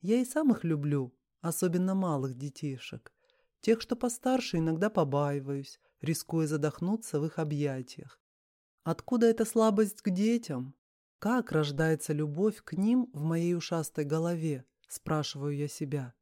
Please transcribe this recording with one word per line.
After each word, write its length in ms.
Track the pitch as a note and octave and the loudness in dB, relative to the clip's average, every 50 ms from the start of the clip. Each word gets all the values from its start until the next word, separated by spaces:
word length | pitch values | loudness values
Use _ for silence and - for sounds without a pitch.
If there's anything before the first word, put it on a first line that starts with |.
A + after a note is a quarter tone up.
Я 180 | - F3+ A3 B3 | 2 2 2 2
и 60 | B3+ | 2
сам 260 | B3 - D4+ D#4+ C#4+ | 2 0 2 4 4
их 120 | A#3 - - | 4 4 4
люблю, 520 | E3 D#3+ D3+ C#3+ D3 D3 C#3+ C3 B2 _ _ _ _ _ _ | 0 0 0 2 0 0 0 0 -2 _ _ _ _ _ _
особенно 520 | - E3 E3 - - F#3 E3 F3+ F3+ F#3 F#3+ | -6 -4 -2 0 0 2 2 2 2 2 2
малых 420 | F#3+ F#3+ F3 D#3 C#3 C3 C3+ C3 | 0 0 0 0 0 -2 -4 -4
детишек. 760 | A#2+ C3+ D3 C3+ - - D3 C3+ B2 - - - A#2+ _ - _ _ _ _ _ _ _ _ _ _ | -6 -8 -10 -10 -6 -8 -6 -6 -8 -10 -14 -14 -14 _ -18 _ _ _ _ _ _ _ _ _ _
Тех, 180 | - - A3+ A3+ | 2 2 2 2
что 160 | - - B3 | 2 -6 -4
постарше, 600 | A#3+ - B3 A#3 - - B3+ B3+ C4 B3 - - E3+ | -2 -2 -4 -4 -2 -2 0 0 0 0 0 0 0
иногда 320 | D#3+ D#3+ D#3+ D#3+ F3+ G#3+ | 2 2 2 2 0 0
побаиваюсь, 920 | A3 - D#3+ C#3+ C3 C#3+ D3 C#3+ C#3+ C#3+ C3+ C#3 C#3 C#3 C#3 - - _ _ _ _ _ | 2 2 0 2 2 0 0 0 -2 -4 -4 -4 -6 -6 -8 -10 -16 _ _ _ _ _
рискуя 460 | - C#3+ E3 - - _ - E3 D#3+ D3+ | -2 -2 -2 -2 -4 _ -2 0 0 0
задохнуться 720 | D3+ D#3 C#3+ D3+ C#3+ - E3+ F3+ G#3 A3 - - - D3 | 0 0 0 -2 -2 -2 -2 -2 -2 -2 -4 -2 -2 -2
в 60 | C#3+ | -2
их 140 | D#3+ - - | -2 -2 -2
объятиях. 800 | D#3+ D3+ D3+ C#3+ D3 C#3+ C3+ C3 C3 - - - - C3+ - _ _ _ _ _ _ _ _ _ _ _ _ _ _ | -2 -2 0 0 0 -2 -2 -4 -8 -10 -12 -16 -16 -18 -20 _ _ _ _ _ _ _ _ _ _ _ _ _ _
Откуда 440 | E3 E3 - - - B3+ B3 A3+ A#3 | -4 -4 -4 -2 -2 0 4 6 4
эта 180 | A3+ A3+ A3+ | 4 4 0
слабость 560 | G#3+ - A3+ A3 A3 G#3 G3 A3 G3+ G3+ - | 0 2 4 4 4 6 4 2 2 0 -4
к 80 | - G#3 | -4 -2
детям? 680 | F#3 F3+ G3+ A3 A#3 A#3 A#3 - D3 B2+ B2+ C3+ C#3+ _ _ _ _ _ _ _ _ _ | 0 2 2 2 2 0 0 -4 -6 -6 -6 -8 -12 _ _ _ _ _ _ _ _ _
Как 320 | - G3+ A#3+ B3+ A#3 - | -2 0 0 0 0 0
рождается 600 | - D#3 D3+ D3 C#3+ C#3 D#3+ D#3+ D#3+ D3+ - - | 2 0 0 0 0 0 2 2 2 0 0 -4
любовь 500 | D#3 D3 D#3 D3+ D3 D#3 G3 G#3+ G#3+ - - | -2 -2 -2 -2 -2 0 0 0 0 -2 -10
к 100 | - - | -8 -2
ним 360 | D#3 F#3+ G#3+ A#3+ B3+ B3 B3 - | 0 2 4 4 4 2 0 -4
в 100 | D3 D3 | -4 -2
моей 320 | D#3+ E3 E3+ E3+ F3 F3 | 0 0 2 2 2 0
ушастой 480 | E3+ E3 - F3 E3 D#3 - _ - D3+ | 0 -2 -2 -2 -2 -2 -2 _ -4 -2
голове, 640 | C#3+ D3+ D#3+ D#3+ E3+ F3 E3+ D#3+ D#3+ D3 C3 C3 _ _ _ _ _ | 0 0 0 0 0 -2 0 -2 -2 -2 -4 -6 _ _ _ _ _
спрашиваю 680 | - - _ - E3 D#3 D3 - - C#3+ C#3 D3 D3 | -16 -12 _ -2 0 0 0 -2 -6 -6 -4 -4 -2
я 120 | C#3+ D3 C#3+ | -2 -4 -4
себя. 460 | - - D#3+ C#3 C#3 C#3+ C3 B2 - _ | -4 -6 -6 -4 -4 -4 -6 -6 -12 _